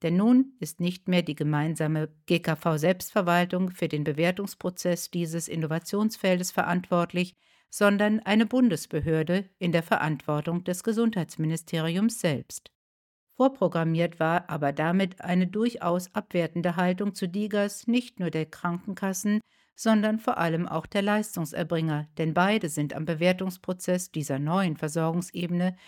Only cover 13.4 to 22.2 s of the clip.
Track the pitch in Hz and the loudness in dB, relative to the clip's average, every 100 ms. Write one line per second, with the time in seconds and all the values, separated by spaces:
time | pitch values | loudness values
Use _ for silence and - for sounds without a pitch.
13.4 | 262 269 180 165 165 165 170 - 160 175 | 0 2 0 2 0 2 0 0 0 0
14.4 | - 160 143 143 156 190 190 - 175 180 | -2 -2 -2 0 0 2 0 -4 -2 0
15.4 | 185 208 233 - 170 175 180 - - 175 | 0 0 -2 -2 -2 -2 -4 -8 -4 -2
16.4 | 165 175 180 170 180 185 202 190 185 190 | -2 -2 -2 0 0 0 -4 -4 -6 -4
17.4 | 208 208 202 - - 240 247 - 175 160 | -2 -2 -2 -2 0 0 -2 -4 -4 -2
18.4 | 156 - 175 175 202 185 196 190 208 214 | -4 -6 -4 -4 -6 -4 -4 -2 0 -2
19.4 | - _ _ - 226 214 214 220 247 - | -4 _ _ -4 2 2 2 0 -2 0
20.4 | 165 165 175 160 - 202 196 214 208 180 | 0 0 -2 -6 -4 -2 0 0 -2 -6
21.4 | 156 - 165 165 160 151 151 - | -4 -4 -2 -2 0 -2 -4 -4